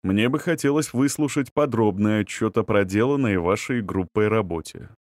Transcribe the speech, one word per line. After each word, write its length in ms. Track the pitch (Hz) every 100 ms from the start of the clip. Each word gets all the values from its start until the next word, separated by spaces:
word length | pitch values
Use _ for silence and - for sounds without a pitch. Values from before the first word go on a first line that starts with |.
Мне 260 | 95 98 120
бы 120 | 143
хотелось 520 | 180 160 139 147 147
выслушать 600 | 120 139 - 147 147 131
подробный 680 | - 147 113 110 95 104 107
отчет 380 | 101 - 110 -
о 60 |
проделанной 720 | 104 104 95 101 123 143 123 95
вашей 420 | 85 104 - 123
группой 460 | 98 92 90 - 107
работе. 640 | 110 95 82 - 85 87 -